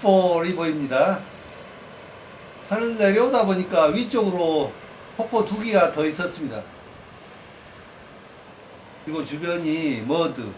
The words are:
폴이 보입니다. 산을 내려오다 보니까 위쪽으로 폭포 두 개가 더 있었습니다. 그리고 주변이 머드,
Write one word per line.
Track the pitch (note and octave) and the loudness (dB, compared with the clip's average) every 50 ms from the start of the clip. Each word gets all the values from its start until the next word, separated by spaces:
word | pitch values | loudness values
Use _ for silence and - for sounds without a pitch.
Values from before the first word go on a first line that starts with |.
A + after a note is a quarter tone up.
폴이 | - G3+ F#3+ F#3+ F3+ F3+ E3+ E3 E3+ F3 F3+ | 2 4 4 6 6 4 2 2 0 -2 -2
보입니다. | E3 E3 D#3+ D3+ D3+ C#3 - C3 C3+ D#3+ F#3+ G3+ - - - - - - - - - - - - - - - - - - - - - - - - - - - - - - - | -2 -2 -2 -2 -2 -4 0 2 2 2 2 2 -4 -6 -14 -18 -20 -20 -20 -20 -20 -20 -20 -20 -20 -20 -20 -20 -20 -20 -20 -20 -20 -20 -20 -20 -20 -20 -20 -20 -16 -8 -4
산을 | G3+ A3+ A#3 A#3 A3+ G#3+ | -4 -2 -2 -2 0 2
내려오다 | G3+ G3 G3 A3+ B3 C4 C4 A#3 G#3 | 4 4 4 4 4 4 4 2 2
보니까 | G3 F#3 F#3 F#3 - G3 E3 D#3 | 2 2 0 0 0 2 4 4
위쪽으로 | D3+ F3 A#3+ A#3+ - C4+ A#3+ G#3 F#3+ F3+ F3+ E3+ D#3+ D#3 D3+ - G#2 - - - - - - - - - | 4 4 2 -2 0 0 0 0 0 0 0 0 2 2 0 0 -2 -6 -12 -18 -20 -20 -20 -20 -14 -8
폭포 | - A3 - B3 A3 G#3 | -8 -6 -2 0 0 0
두 | - G3+ G#3+ | 0 -4 -6
개가 | A3 A3+ G#3 F#3 E3+ E3 | -4 0 2 4 4 4
더 | - D3+ D#3 | 2 0 -2
있었습니다. | D#3 D3+ F3 F3+ F3 - E3 D3+ A#2+ A2 G#2+ - - - - - - - - - - - - - - - - - - - - - - - - - - - - - - - - - - - - - - - - - - - - - - - - - | -2 -2 -4 -6 -6 -6 -6 -10 -8 -8 -10 -12 -14 -18 -20 -20 -20 -20 -20 -20 -20 -20 -20 -20 -20 -20 -20 -20 -20 -20 -20 -20 -20 -20 -20 -20 -20 -20 -20 -20 -20 -20 -20 -20 -20 -20 -20 -20 -20 -20 -20 -20 -20 -20 -20 -20 -20 -20 -18 -12
그리고 | D#3 D#3 D#3+ D3 | -10 -8 -8 -8
주변이 | C#3 D3 D3+ E3+ F3 F3 F3 E3 D#3 D#3 E3 D#3+ D3 B2 A2 A2 | -8 -8 -6 -4 -4 -4 -4 -2 -4 -2 -2 -2 -2 -4 -4 -2
머드, | B2+ D#3 E3+ E3 C#3+ B2 B2+ A2 G2+ F#2+ | -2 0 0 0 -2 -4 -8 -10 -12 -12